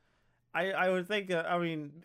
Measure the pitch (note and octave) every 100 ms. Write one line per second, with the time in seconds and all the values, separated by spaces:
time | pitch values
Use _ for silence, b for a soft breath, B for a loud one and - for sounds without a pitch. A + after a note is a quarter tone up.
0 | _ _ _ _ _ - F#3+ F3+ F#3 F#3
1 | F3+ G#3 F#3+ F3 E3 F3 E3+ D#3+ D3 D3+